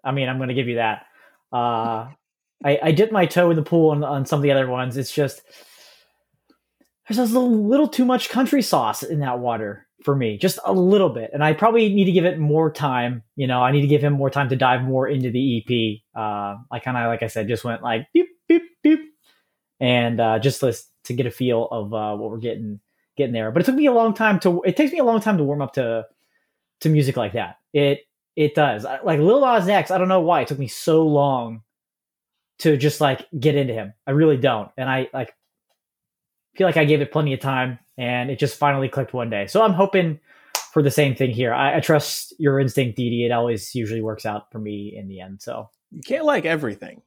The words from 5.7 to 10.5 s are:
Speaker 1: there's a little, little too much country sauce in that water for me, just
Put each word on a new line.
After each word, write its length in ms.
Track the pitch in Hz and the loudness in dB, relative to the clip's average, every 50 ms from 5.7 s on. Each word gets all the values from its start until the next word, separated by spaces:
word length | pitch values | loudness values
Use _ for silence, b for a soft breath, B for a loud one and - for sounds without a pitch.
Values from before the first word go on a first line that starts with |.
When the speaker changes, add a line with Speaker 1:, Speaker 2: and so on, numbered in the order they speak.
| b b b b b b b b b b b _ _ _ _ _ _ _ _ _ _ _ _ _ _ _ _ - | b b b b b b b b b b b _ _ _ _ _ _ _ _ _ _ _ _ _ _ _ _ -4
Speaker 1:
there's 100 | 214 233 | -2 0
a 40 | |
little, 460 | 254 220 226 254 254 247 233 214 208 208 | 0 2 2 2 4 4 2 2 4 4
little 180 | 254 277 302 | 4 4 4
too 180 | - - - 254 | 2 2 0 2
much 240 | 247 254 240 - - | 2 2 0 -2 -2
country 340 | - 247 269 - - 277 | 0 0 2 2 2 0
sauce 420 | 220 - - 143 120 107 104 - - | 2 2 0 0 0 0 -4 -4 -6
in 160 | - 165 147 | -4 -4 -2
that 180 | 143 131 123 123 | -2 -2 -4 -4
water 480 | 123 123 117 110 110 104 104 - _ _ _ _ | -2 -4 -4 -4 -4 -8 -10 -12 _ _ _ _
for 140 | _ - 143 | _ 0 0
me, 220 | 139 123 110 104 101 | 0 0 -2 -2 0
just 200 | - 190 | -2 -2